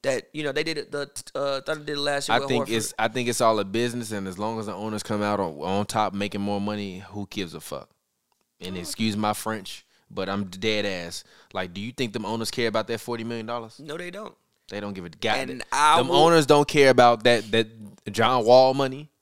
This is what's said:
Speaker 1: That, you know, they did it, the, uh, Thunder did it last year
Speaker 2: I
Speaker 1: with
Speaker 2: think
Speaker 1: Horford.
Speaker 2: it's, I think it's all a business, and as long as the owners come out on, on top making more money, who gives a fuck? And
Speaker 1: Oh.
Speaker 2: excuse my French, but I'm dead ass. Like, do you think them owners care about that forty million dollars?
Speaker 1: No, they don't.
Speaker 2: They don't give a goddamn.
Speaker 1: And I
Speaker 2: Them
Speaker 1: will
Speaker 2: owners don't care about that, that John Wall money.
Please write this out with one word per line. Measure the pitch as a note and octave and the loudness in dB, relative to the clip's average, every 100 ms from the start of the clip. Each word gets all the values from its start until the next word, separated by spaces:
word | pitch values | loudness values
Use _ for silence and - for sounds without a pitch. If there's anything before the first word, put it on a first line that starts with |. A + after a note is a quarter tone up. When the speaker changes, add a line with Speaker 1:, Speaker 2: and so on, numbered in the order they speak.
Speaker 1:
That, | C3+ B2+ - | -2 -4 -6
you | D3+ | -8
know, | D3 | -4
they | C#3 | -4
did | D#3 D3+ | -4 -6
it, | - | -6
the, | C#3+ C#3 - - | -8 -8 -12 -10
uh, | C3+ C#3 C3+ | -6 -4 -4
Thunder | C#3+ D#3 | -6 -8
did | D3 C#3+ | -6 -4
it | |
last | D3 C#3+ C#3 | -2 -2 0
year | A#2 | 0
Speaker 2:
I | |
Speaker 1:
with | C#3 | 2
Speaker 2:
think | B2 G#2+ | 0 0
Speaker 1:
Horford. | |
Speaker 2:
it's, | A2+ G#2+ - | -2 -2 -2
I | A2+ | -2
think | B2 B2 | 0 -2
it's | A#2 | 2
all | A#2 A2 | 4 4
a | |
business, | G2 A2 A#2+ A#2+ A2 | 0 0 -2 -4 -6
and | G#2 F#2+ | -6 -6
as | F2+ | -6
long | G#2+ A2+ | -6 -4
as | G#2+ | -8
the | |
owners | F#2+ G#2+ G#2+ | -8 -6 -6
come | - G#2 | -4 -2
out | G#2 G2+ | 0 0
on, | F2+ C#2+ | -2 -4
on | E2 G2 | -2 -2
top | G#2 A2+ G#2 | 0 -2 -2
making | G2 G2+ G2+ | -4 -6 -4
more | G2+ G2+ | -4 -4
money, | G2+ G#2 G2+ F#2 F#2+ | -4 -6 -8 -12 -12
who | G2+ G2 | -12 -8
gives | G#2+ F2 | -8 -8
a | D#2+ | -10
fuck? | - C#2 - _ _ _ _ _ _ _ | -12 -14 -14 _ _ _ _ _ _ _
And | F2+ | -12
Speaker 1:
Oh. | F#2 | -10
Speaker 2:
excuse | F2 - A2 G#2 | -10 -4 -4 0
my | G#2+ | -2
French, | G#2+ A2 A2 F#2+ - _ _ _ | -2 -6 -8 -10 -18 _ _ _
but | - F#2 | -8 -4
I'm | G2+ | -4
dead | G2 F#2 A2 G#2+ | -6 -4 -2 -2
ass. | G2+ F#2 F2 - - _ _ | -4 -6 -8 -12 -16 _ _
Like, | G2+ F#2 | -10 -8
do | F2 | -8
you | A2 | -12
think | B2+ A#2+ | -6 -6
them | A2 | -4
owners | G#2 A2+ A2 | -4 -4 -4
care | - A#2 | -2 -2
about | A2 G#2 | -2 -4
that | A#2 | -8
forty | - A#2 | -6 -8
million | A2+ A#2 | -6 -8
dollars? | A2 A#2+ A2+ - | -8 -10 -10 -18
Speaker 1:
No, | D3 D#3+ | -14 -12
they | F3 | -12
don't. | F#3+ G#3+ _ _ _ _ | -14 -18 _ _ _ _
Speaker 2:
They | G2+ | -8
don't | G2+ | -8
give | F#2+ | -8
a | F2 | -12
goddamn. | D#2 A2 A#2 C3 | -6 -2 -2 -4
Speaker 1:
And | B2+ - | -10 -4
I | C3 D3+ E3 | 2 4 4
Speaker 2:
Them | B2+ | 4
Speaker 1:
will | C3+ | 6
Speaker 2:
owners | D#3+ E3 | 6 6
don't | C3+ D3 C#3+ | 6 6 6
care | D3 C3+ | 6 8
about | B2+ A#2+ A#2 | 10 8 8
that, | A#2+ A#2 G#2+ | 4 4 2
that | A2+ A2 A2+ G#2 - - | 0 0 -8 -20 -14 -8
John | G#2 A2+ B2+ | 0 2 4
Wall | A2 B2+ C3 | 8 8 8
money. | C3+ C3+ C3+ D3+ _ | 4 -2 -4 -14 _